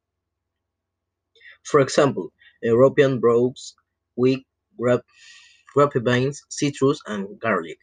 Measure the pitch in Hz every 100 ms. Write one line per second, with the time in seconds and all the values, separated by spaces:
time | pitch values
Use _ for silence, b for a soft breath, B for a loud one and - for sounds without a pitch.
0 | _ _ _ _ _ _ _ _ _ _
1 | _ _ _ B B B - 147 131 -
2 | 143 98 85 _ b b 117 113 135 135
3 | 135 131 117 117 123 127 - - _ _
4 | _ - 127 131 _ _ _ - 117 123
5 | - b b b b b _ 135 143 135
6 | 117 123 131 143 _ - 147 139 135 143
7 | - 104 98 101 113 95 82 -